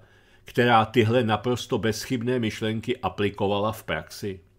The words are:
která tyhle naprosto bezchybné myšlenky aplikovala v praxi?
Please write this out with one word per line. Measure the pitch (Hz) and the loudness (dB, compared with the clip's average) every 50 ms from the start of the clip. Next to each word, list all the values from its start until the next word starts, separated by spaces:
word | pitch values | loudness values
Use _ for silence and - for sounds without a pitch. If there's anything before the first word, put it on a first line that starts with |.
| - _ _ _ _ _ _ _ _ | -14 _ _ _ _ _ _ _ _
která | - - 127 120 123 120 110 110 | -6 0 2 4 6 6 6 4
tyhle | - - 127 107 110 117 131 113 | 4 4 4 4 6 4 2 2
naprosto | 110 107 107 - 123 123 120 - - 123 | 2 0 0 0 -2 -2 -2 -2 -4 -4
bezchybné | 107 95 113 107 - - - 131 120 113 123 127 123 | 0 0 0 -2 -2 -4 -4 -4 -4 -2 -2 -2 0
myšlenky | 113 107 - - 113 110 110 113 - 127 123 | 0 -2 -4 -2 -4 -4 -4 -4 -4 -4 -6
aplikovala | - - 110 - - 104 101 101 - 104 98 101 101 101 110 | -4 -4 -6 -2 0 -2 -2 0 -2 -2 0 0 0 0 -2
v | 110 - - | -4 -6 -6
praxi? | - 82 78 80 - - - 107 101 95 90 - _ _ | -6 -6 -6 -6 -10 -14 -10 -8 -8 -8 -10 -16 _ _